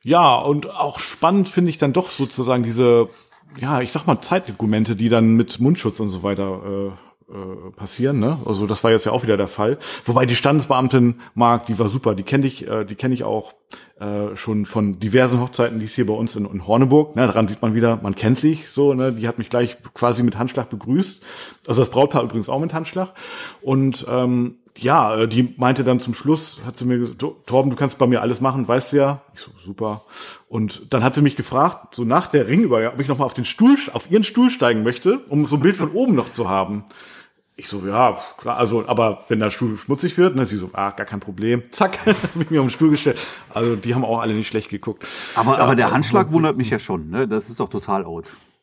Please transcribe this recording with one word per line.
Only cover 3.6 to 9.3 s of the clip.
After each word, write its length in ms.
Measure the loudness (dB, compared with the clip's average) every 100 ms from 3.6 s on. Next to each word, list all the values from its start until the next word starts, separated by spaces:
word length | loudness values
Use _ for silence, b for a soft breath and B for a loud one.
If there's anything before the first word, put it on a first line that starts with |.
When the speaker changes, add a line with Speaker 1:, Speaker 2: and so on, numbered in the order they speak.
| -4 -2
Speaker 1:
ich 100 | -2
sag 140 | -4 0
mal, 140 | -2
Zeitdokumente, 760 | 0 -2 -4 -4 0 0 0 0
die 140 | 2
dann 260 | 4 6 4
mit 240 | 2 0
Mundschutz 400 | 0 2 -2 -4
und 100 | -6
so 120 | -4
weiter, 380 | -4 -4 -6 -6 -8
äh, 220 | -6 -8 -10 b _ _
äh, 400 | -16 -14 -14 -18 -16
passieren, 440 | -14 -4 -2 0
ne? 200 | 0 -2 -4
Also 200 | -4 -2
das 180 | 0
war 60 | 2
jetzt 140 | 2 2
ja 60 |
auch 100 | -2
wieder 140 | 0